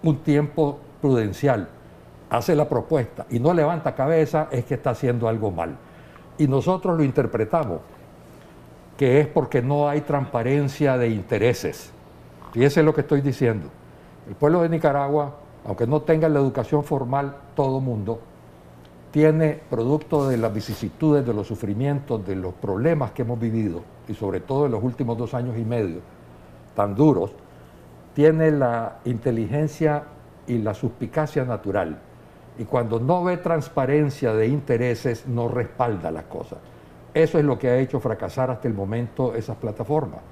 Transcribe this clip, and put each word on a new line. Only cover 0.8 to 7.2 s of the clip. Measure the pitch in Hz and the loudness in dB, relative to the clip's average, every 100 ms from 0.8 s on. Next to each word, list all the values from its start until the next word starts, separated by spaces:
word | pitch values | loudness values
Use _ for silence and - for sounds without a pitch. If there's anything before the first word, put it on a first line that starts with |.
| - - | -16 -2
prudencial, | 143 123 104 90 143 117 85 - - - - - - | 2 2 2 0 2 2 -2 -12 -20 -20 -20 -20 -4
hace | 233 - | -2 2
la | 151 151 | 2 2
propuesta | 123 - 156 117 - - | -2 0 -2 -2 -8 -6
y | 120 | 0
no | 139 | 2
levanta | 175 147 170 151 | 4 2 0 -4
cabeza, | - 135 165 151 156 151 | -2 2 2 2 0 -2
es | 120 - | -4 -4
que | |
está | 127 135 | -4 -4
haciendo | 113 127 120 113 | -2 -2 0 0
algo | 113 107 | 0 -2
mal. | 85 82 69 - - - - - - | -2 -6 -8 -18 -20 -20 -20 -20 0
Y | 147 | 2
nosotros | 135 156 185 185 165 | 2 0 -2 0 0
lo | |
interpretamos | 139 135 | 2 2